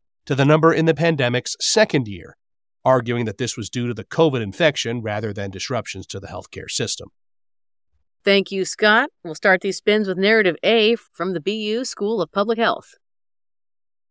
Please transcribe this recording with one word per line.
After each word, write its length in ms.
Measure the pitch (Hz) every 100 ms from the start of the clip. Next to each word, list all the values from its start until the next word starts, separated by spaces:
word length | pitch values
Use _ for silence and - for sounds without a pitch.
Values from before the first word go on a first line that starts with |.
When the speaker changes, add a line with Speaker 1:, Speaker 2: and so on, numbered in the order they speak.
| _ _
Speaker 1:
to 100 | -
the 120 | 135 139
number 260 | 156 160
in 140 | 160 165
the 80 |
pandemic's 600 | 156 170 151 123 123 - -
second 480 | - 220 214 151 110
year, 280 | 90 82 - _ _ _ _
arguing 420 | 131 131 117 120 113
that 120 | 98
this 180 | 123 -
was 140 | 104
due 160 | 123 120
to 80 |
the 100 | 107
covid 380 | - - 160 131
infection 600 | 104 - 160 143 117 120
rather 300 | 110 104 110
than 180 | 101 98
disruptions 560 | 95 - 120 - 95 -
to 120 | 98
the 80 | 92
healthcare 420 | 92 - 98 -
system. 400 | - 117 - - _ _ _ _ _ _ _ _ _ _ _
Speaker 2:
Thank 260 | 202 196 190
you, 140 | 196
Scott. 460 | 180 - 214 220 285 _
We'll 120 | 170
start 260 | 156 202 185
these 180 | 202 180
spins 300 | - 214 196
with 100 | 180
narrative 380 | 196 220 196 -
A 340 | 190 226 214 233
from 380 | - - 180
the 60 | 175
B 140 | 170 220 214
U 120 | 226
School 360 | 262 - 202 226
of 120 | 160
Public 260 | 202 208 226
Health. 360 | 214 - - _ _ _ _ _ _ _ _ _ _ _ _